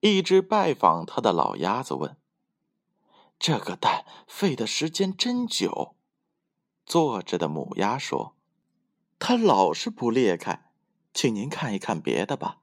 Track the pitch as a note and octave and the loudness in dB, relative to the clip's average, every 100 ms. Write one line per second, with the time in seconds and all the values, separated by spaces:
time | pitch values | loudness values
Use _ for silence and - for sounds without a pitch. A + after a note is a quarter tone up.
0 | G#3+ G3 E3+ F#3+ F#3+ G#3+ F3 C#3 F#2+ E2 | 4 4 6 4 4 2 2 4 4 4
1 | E2 - A2 F2 B1 G1+ E2 A2+ C3 C2+ | -2 0 2 2 2 0 -2 -2 -4 -6
2 | D2 - _ _ _ _ _ _ _ _ | -6 -8 _ _ _ _ _ _ _ _
3 | _ _ _ _ - C3+ - F#2 - - | _ _ _ _ -2 -2 -4 -2 0 -2
4 | - - _ - G3+ C3 A2 - D#3 E3 | -6 -20 _ -2 -2 0 -4 -2 -4 -2
5 | F#3+ F#3+ B3 B3 A#3+ - F#2 - - _ | -2 -2 -2 -2 -2 -2 -2 -2 -6 _
6 | _ _ _ _ _ _ _ _ _ E3+ | _ _ _ _ _ _ _ _ _ 0
7 | D#3 G#2+ F2+ F2 E2 D2+ C2+ - G2 B2+ | 0 -2 -4 -4 -2 -4 -8 -4 -2 -2
8 | - C2 - _ _ _ _ _ _ _ | -4 -6 -6 _ _ _ _ _ _ _
9 | _ _ - B3 A3 G#2+ F#2 D#2+ - - | _ _ 0 4 6 6 4 2 -6 -2
10 | A#2+ A#2 A#2 E2+ - F2 _ _ _ _ | 0 2 2 2 -2 -8 _ _ _ _
11 | _ - - G#2+ B2 - C3+ G2+ - E2+ | _ -2 -2 -2 -6 -6 -6 -6 -4 -6
12 | C#2+ A1+ G2 C#3+ - - | -2 -2 -2 -4 -6 -10